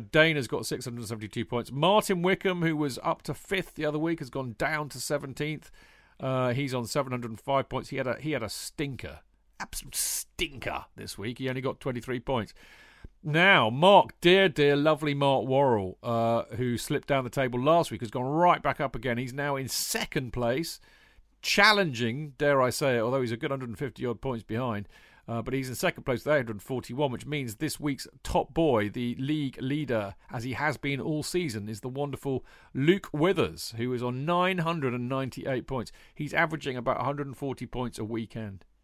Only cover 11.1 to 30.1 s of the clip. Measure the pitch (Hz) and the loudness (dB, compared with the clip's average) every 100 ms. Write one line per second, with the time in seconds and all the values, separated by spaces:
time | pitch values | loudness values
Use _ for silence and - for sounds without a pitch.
11.1 | - 107 123 131 131 127 - 143 120 135 | -8 -8 -6 -6 -4 -6 -6 -6 -6 -6
12.1 | 127 - 127 98 - - - - - - | -6 -2 -2 -2 -10 -20 -20 -20 -20 -20
13.1 | _ 151 156 190 175 110 127 185 190 117 | _ -2 4 6 8 6 6 10 10 8
14.1 | - 175 190 190 143 143 143 156 147 151 | 4 6 8 6 6 4 6 4 2 0
15.1 | 143 139 131 123 131 135 110 92 - 120 | 2 4 4 4 4 6 4 2 -6 -2
16.1 | 113 117 117 - 107 123 113 - 143 - | 2 4 2 0 -2 0 0 0 -2 0
17.1 | 139 123 143 127 123 139 170 156 107 117 | 0 0 -2 -2 0 4 4 4 -4 -6
18.1 | 127 131 156 175 160 143 131 139 117 123 | -4 -2 4 6 6 2 0 -2 -2 -2
19.1 | 120 127 139 143 139 135 - - 226 214 | -2 -2 -4 -2 -2 -4 -4 -4 -4 -2
20.1 | 156 127 123 120 135 165 - - _ _ | -4 -4 -2 0 0 -2 -10 -18 _ _
21.1 | _ _ _ - - 208 208 175 117 117 | _ _ _ 0 6 6 6 2 0 -2
22.1 | 131 151 131 147 139 127 - 139 120 110 | -2 -8 0 4 6 4 2 2 2 2
23.1 | 135 120 113 147 135 123 104 135 - 123 | 2 0 -2 -4 -4 -6 -6 -8 -4 -6
24.1 | 107 135 117 - 110 127 104 101 - - | -4 -4 -6 -4 -4 -2 -4 -8 -16 -20
25.1 | - - 117 117 135 127 117 180 - 127 | -20 -8 -6 -4 -4 -4 -2 -2 -2 -4
26.1 | 120 143 147 117 104 - 123 - 123 147 | -2 2 2 2 -8 -6 -6 -6 -4 -2
27.1 | 113 135 147 123 101 151 - 147 135 - | -2 -6 -6 -6 -4 -6 -4 -4 -6 -10
28.1 | - - 180 - 156 160 113 104 127 120 | -14 -2 -2 0 0 4 4 2 -2 -6
29.1 | 120 135 156 135 - 131 151 139 110 98 | -4 -2 -2 -2 -4 -4 -2 0 -2 -2